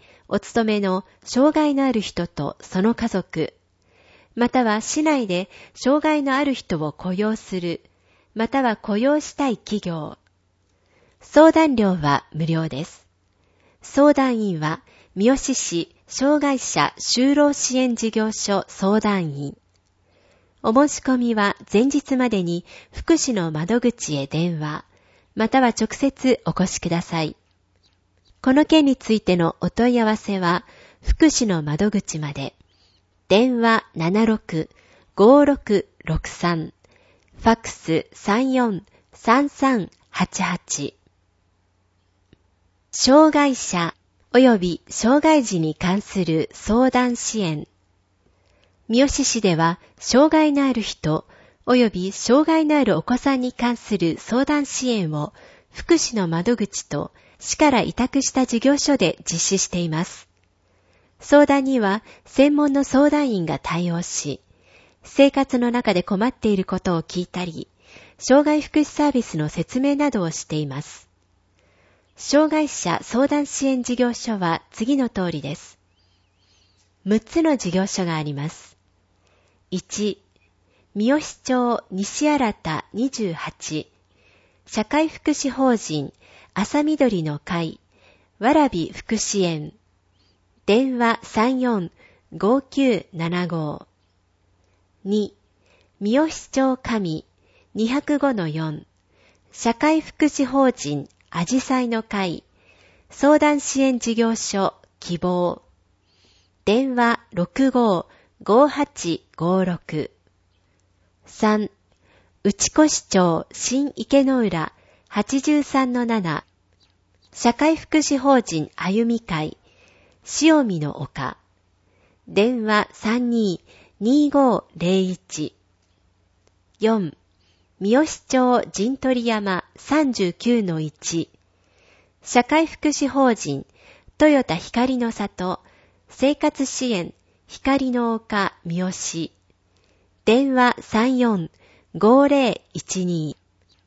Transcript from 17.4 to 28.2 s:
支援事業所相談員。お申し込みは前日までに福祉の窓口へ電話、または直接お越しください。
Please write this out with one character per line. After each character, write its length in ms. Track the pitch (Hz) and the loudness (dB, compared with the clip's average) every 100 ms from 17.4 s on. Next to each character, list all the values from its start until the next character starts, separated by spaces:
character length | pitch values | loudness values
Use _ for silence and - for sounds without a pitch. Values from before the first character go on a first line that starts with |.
| 294 | 2
支 260 | 277 - 254 | 2 -2 -2
援 180 | 254 233 | -2 -2
事 160 | 220 | -4
業 200 | 220 220 | -2 -4
所 320 | - - 196 - | -4 -2 -2 -4
相 320 | - 190 214 | -4 0 2
談 360 | 208 196 165 139 | 2 -2 -2 -6
員。 220 | 143 - _ _ _ _ _ _ _ _ _ _ | -10 -12 _ _ _ _ _ _ _ _ _ _
お 100 | - | 0
申 160 | 233 294 | 2 2
し 120 | - | 0
込 180 | - 254 | -2 0
み 180 | 240 214 | 0 0
は 200 | 202 - - | 0 -2 -2
前 140 | 202 269 | 0 2
日 300 | 285 - 262 | 0 -2 -2
ま 140 | 247 | 0
で 140 | 202 | 0
に 200 | 170 170 - - - | -2 -4 -8 -20 -20
福 220 | - - | -8 0
祉 200 | 320 - | 0 2
の 180 | 214 165 | -2 -2
窓 300 | 151 170 240 | -4 -2 0
口 340 | 240 - - 143 | 0 -2 -6 -6
へ 120 | 139 | -4
電 320 | 151 175 160 | -2 -2 -2
話、 260 | 151 151 - _ _ _ _ - | -6 -8 -12 _ _ _ _ -4
ま 140 | 220 | 0
た 120 | 262 | 2
は 80 | 247 | 2
直 200 | - 220 | 2 -4
接 480 | - 277 - 254 - - | -2 -2 0 0 0 -2
お 60 | |
越 220 | - 185 | -2 -2
し 60 | - | -2
く 100 | 170 | -4
だ 120 | 170 | -4
さ 220 | - 165 | -4 -4
い。 120 | 156 - _ _ _ _ _ _ _ _ | -4 -6 _ _ _ _ _ _ _ _